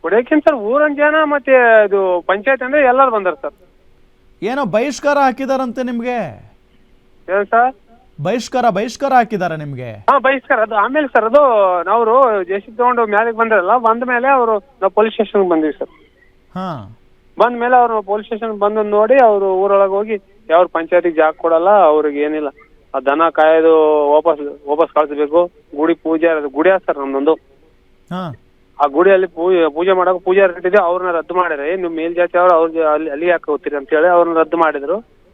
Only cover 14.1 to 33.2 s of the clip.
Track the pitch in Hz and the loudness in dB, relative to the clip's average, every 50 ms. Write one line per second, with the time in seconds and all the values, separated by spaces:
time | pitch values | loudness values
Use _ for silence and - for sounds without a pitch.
14.1 | 247 240 240 269 277 262 240 226 220 202 - _ _ _ 190 196 - - 214 226 | -2 -2 0 2 2 2 2 0 -2 -4 -4 _ _ _ -4 -2 0 0 0 0
15.1 | 214 - 214 196 - 208 196 180 175 160 156 151 139 - 127 - - _ _ _ | 0 -4 -4 -2 0 0 0 2 0 0 -2 -2 -4 -6 -12 -14 -14 _ _ _
16.1 | _ _ _ _ _ _ _ _ _ 180 190 185 160 127 101 98 113 _ _ _ | _ _ _ _ _ _ _ _ _ -10 -8 -8 -10 -10 -12 -18 -20 _ _ _
17.1 | _ _ _ _ _ - 202 240 240 240 233 240 254 247 240 233 226 214 202 190 | _ _ _ _ _ -2 0 0 0 -2 -2 2 4 4 4 2 0 -4 -4 -4
18.1 | 202 214 202 - 233 208 233 226 214 202 202 208 214 214 214 208 208 208 214 220 | -6 -6 -6 -8 -10 -8 -8 -8 -6 -2 -2 -2 0 -2 -2 0 2 0 2 4
19.1 | 254 277 254 226 208 202 196 196 190 185 196 202 196 196 196 196 190 196 214 220 | 4 4 6 4 4 2 0 0 0 0 0 2 2 2 2 2 0 -4 -4 -4
20.1 | 220 196 _ _ _ _ _ - 160 170 180 165 _ 170 165 160 185 175 170 175 | -6 -8 _ _ _ _ _ 0 2 2 2 2 _ -6 -4 0 0 0 0 0
21.1 | 160 156 156 156 160 - - 165 165 160 170 190 214 208 185 156 151 156 151 151 | 0 2 0 0 0 -2 -2 0 0 2 2 4 4 6 6 4 4 2 0 -2
22.1 | 143 143 147 151 156 156 151 139 - _ - _ _ _ _ _ - 139 131 135 | -2 -2 -4 -4 -4 -6 -6 -8 -10 _ -20 _ _ _ _ _ -8 -4 -2 -2
23.1 | 139 156 165 165 156 - 156 156 160 160 160 165 160 160 156 151 151 151 147 143 | 0 2 0 0 2 2 4 4 4 4 4 4 4 4 4 2 2 2 2 2
24.1 | 147 151 156 170 156 143 147 143 143 143 147 139 147 151 170 - - 151 156 143 | 2 2 2 2 -2 -2 -4 -12 -12 -14 -6 -6 -2 -2 -2 0 0 -2 -2 -2
25.1 | 147 143 151 143 151 170 175 175 _ _ _ _ - 143 156 165 170 160 _ 160 | -2 -4 -4 0 0 0 0 0 _ _ _ _ -6 -4 -2 -2 -2 -2 _ -4
26.1 | 160 160 160 170 165 156 147 143 131 139 160 180 190 185 _ - 160 143 139 139 | -2 0 0 0 0 -2 -4 -6 -4 0 2 2 2 0 _ -4 -6 -6 -6 -6
27.1 | 135 139 143 151 160 - _ _ _ _ _ _ _ _ _ _ _ _ _ _ | -4 -2 0 0 -2 -2 _ _ _ _ _ _ _ _ _ _ _ _ _ _
28.1 | 175 185 190 165 123 - _ _ _ _ _ _ _ - 143 143 135 151 180 196 | -10 -10 -10 -10 -12 -16 _ _ _ _ _ _ _ -2 -2 0 2 2 4 4
29.1 | 196 185 190 175 _ 160 165 180 185 175 165 156 143 156 180 190 190 185 180 180 | 4 4 2 -2 _ -4 -2 0 2 2 0 0 -2 -2 -2 0 0 0 0 0
30.1 | 185 175 - 185 185 196 196 185 175 185 175 180 180 208 185 170 175 180 180 185 | -2 -2 -2 0 2 2 2 2 0 -2 -4 0 2 2 2 2 -2 -2 -2 -2
31.1 | 170 165 151 - 170 180 180 175 156 143 139 151 180 190 180 170 165 160 160 170 | -4 -4 -4 -4 -2 -2 -2 -2 -2 -4 -4 -4 -4 -4 -4 -6 -6 -6 -6 -6
32.1 | 175 170 175 175 - 175 175 180 175 160 165 165 160 165 160 156 151 151 160 160 | -2 -2 -4 -2 0 2 2 4 4 4 2 0 0 -2 0 0 0 0 -2 -6
33.1 | 143 147 | -6 -4